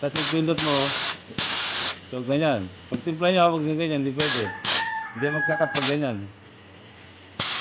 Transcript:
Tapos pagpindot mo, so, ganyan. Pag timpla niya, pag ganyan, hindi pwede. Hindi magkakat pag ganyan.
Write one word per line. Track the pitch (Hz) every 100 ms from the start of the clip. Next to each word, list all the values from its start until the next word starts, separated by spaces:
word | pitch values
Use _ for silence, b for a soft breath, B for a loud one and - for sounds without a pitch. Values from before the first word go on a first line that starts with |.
Tapos | 143 156
pagpindot | 143 160 160 156
mo, | 156 143 139 - - - - 110 - - - - - - -
so, | 127 123
ganyan. | 139 156 123 92 - -
Pag | - -
timpla | 160 175
niya, | 185 170 165
pag |
ganyan, | 151 156 165 151
hindi | 139
pwede. | 131 151 123 107 - - - - - - 113
Hindi | 143
magkakat | 151 135 156 156
pag | 147 135
ganyan. | 147 143 107 101 - - - - - - - - - - - - -